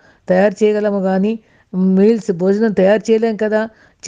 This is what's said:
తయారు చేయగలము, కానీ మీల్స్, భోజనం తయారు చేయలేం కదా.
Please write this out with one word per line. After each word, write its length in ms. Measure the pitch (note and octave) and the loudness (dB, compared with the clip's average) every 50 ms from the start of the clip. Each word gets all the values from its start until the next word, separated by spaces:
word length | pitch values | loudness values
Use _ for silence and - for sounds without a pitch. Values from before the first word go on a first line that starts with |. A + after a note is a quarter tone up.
| _ _ _ _ _ - | _ _ _ _ _ -2
తయారు 340 | F#3 F#3 G3 G#3+ G3 - G#3+ | 0 2 2 0 0 0 0
చేయగలము, 360 | G#3+ G#3+ G#3 G#3 G#3 G3+ G3+ F#3 | 0 0 0 -2 -2 -2 -2 -2
కానీ 360 | F#3+ F#3+ F#3+ F#3+ G#3+ A3+ A3 - _ _ _ _ _ - | -2 -2 0 -2 -2 -4 -6 -10 _ _ _ _ _ -4
మీల్స్, 560 | F#3 F#3 F#3+ F#3 F#3+ G3 G#3+ A#3 A3 - - | -2 0 2 2 4 4 4 2 2 -2 -4
భోజనం 400 | F3+ E3 F3+ F#3+ G3 G#3 A3+ A3+ | -4 -2 -2 0 0 0 0 0
తయారు 400 | F#3+ - F#3 F#3+ G#3 G#3+ G3 - | 0 2 2 2 2 0 0 0
చేయలేం 240 | A3+ A3 A3+ A3+ A3 | 0 0 0 -2 -2
కదా. 300 | G3 G#3+ G#3+ G#3+ G#3+ A3 A3+ - _ _ _ _ _ - | -4 -4 -2 -2 -2 -4 -6 -10 _ _ _ _ _ -8